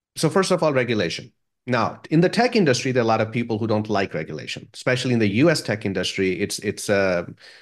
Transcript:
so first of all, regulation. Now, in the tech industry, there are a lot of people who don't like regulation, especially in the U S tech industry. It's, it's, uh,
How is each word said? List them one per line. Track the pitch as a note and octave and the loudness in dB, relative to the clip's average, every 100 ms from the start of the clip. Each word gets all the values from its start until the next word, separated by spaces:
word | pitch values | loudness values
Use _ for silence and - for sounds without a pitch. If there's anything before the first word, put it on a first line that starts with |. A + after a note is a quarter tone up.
| _ - | _ -2
so | D#3+ | 2
first | G3 F3+ | 2 2
of | F3 | 2
all, | D#3+ | 2
regulation. | C3 A#2 A2 E2+ - - _ _ _ - | 2 0 0 -2 -4 -12 _ _ _ -2
Now, | A#2+ G2+ - - | 0 0 -4 0
in | D3+ | 2
the | F3 | 4
tech | G3 B3 A#3+ | 2 2 2
industry, | D#3+ B2+ C3+ | 2 2 0
there | B2+ | 0
are | |
a | A2+ | 2
lot | A2 | 2
of | A2 | 0
people | A#2 A#2+ G#2+ | -2 -4 -4
who | A2 | 0
don't | G#2+ G#2+ | -2 0
like | G2+ G2 | -2 -2
regulation, | E2 E2 D2+ - - - | -4 -8 -10 -10 -12 -14
especially | - - B2+ C3 | -6 -2 0 0
in | A#2 | 2
the | G#2+ G#2 | 2 4
U | E3 | 4
S | D3+ | 2
tech | - G#2 | -2 -4
industry. | G2+ F#2+ F2+ - F#2+ F2+ | -2 -4 -4 0 0 0
It's, | G2 - | -4 -4
it's, | G#2+ - - | -6 -6 -2
uh, | G2+ F#2+ F2+ F2 - - - | 0 2 0 -4 -14 -20 -20